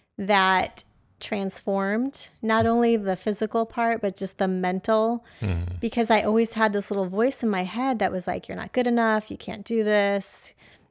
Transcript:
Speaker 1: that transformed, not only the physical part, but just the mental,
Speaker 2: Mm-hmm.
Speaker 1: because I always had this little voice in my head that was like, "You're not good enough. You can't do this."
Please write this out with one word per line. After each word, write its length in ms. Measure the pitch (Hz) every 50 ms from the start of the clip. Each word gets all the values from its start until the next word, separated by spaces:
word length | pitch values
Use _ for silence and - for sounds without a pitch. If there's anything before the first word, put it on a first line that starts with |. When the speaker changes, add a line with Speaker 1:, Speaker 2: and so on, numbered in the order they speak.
| _ _ _
Speaker 1:
that 640 | - 196 190 208 196 190 190 190 185 - - - - - _ _ _ _ _ _ -
transformed, 1080 | - - 226 202 196 196 - - - 214 196 196 190 196 208 226 254 277 - - - - _ _
not 240 | - 220 220 226 226
only 320 | 226 233 233 240 233 233
the 180 | 220 202 190 185
physical 500 | - - 226 202 - 220 214 - 226 226
part, 360 | 226 - 240 233 233 233 226
but 140 | - 196 190
just 220 | - 196 190 -
the 100 | - 196
mental, 760 | 185 185 185 185 180 180 190 - - 220 220 220 226 240 233 - - - -
Speaker 2:
Mm-hmm. 340 | 113 98 87 82 - - - -
Speaker 1:
because 300 | - 226 - 240 226 214
I 120 | 226 208
always 320 | - 208 214 226 233 220 -
had 200 | 220 220 214 202
this 180 | 202 196 -
little 140 | 196 202 190
voice 360 | 180 190 208 233 269 254 - 240
in 60 | 220
my 140 | 196 185 185
head 360 | 180 208 233 262 269 254 208
that 120 | 202 -
was 160 | 185 185 180
like, 200 | 185 - 180 -
"You're 100 | - 185
not 160 | 180 - - -
good 140 | 247 240
enough. 440 | 247 240 233 226 220 220 214 214 -
You 60 | -
can't 260 | - - - - 214 196
do 180 | - 233 226 214
this." 680 | 208 214 208 202 202 202 202 190 - - - - - - _ - - - _ _ _